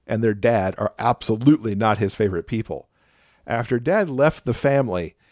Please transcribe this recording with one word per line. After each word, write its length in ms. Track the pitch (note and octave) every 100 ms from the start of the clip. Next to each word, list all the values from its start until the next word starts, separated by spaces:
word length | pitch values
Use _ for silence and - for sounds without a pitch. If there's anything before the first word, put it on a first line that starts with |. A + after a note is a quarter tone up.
| -
and 160 | A2+
their 100 | A2+
dad 400 | G#2 A#2 A2+ F#2+ -
are 160 | G#2+ -
absolutely 800 | A2+ A#2+ - A2 C3+ D3+ A2 G2+
not 220 | A2 G#2
his 180 | G2 -
favorite 320 | G#2 F2 -
people. 400 | A2+ - D#2+ - _ _ _ _ _ -
After 320 | A#2 A2+ A#2+
Dad 320 | A#2+ G#3 F3+
left 360 | B2+ D3+ - -
the 80 |
family, 640 | - C#3+ C#3 B2 F2+ E2 - _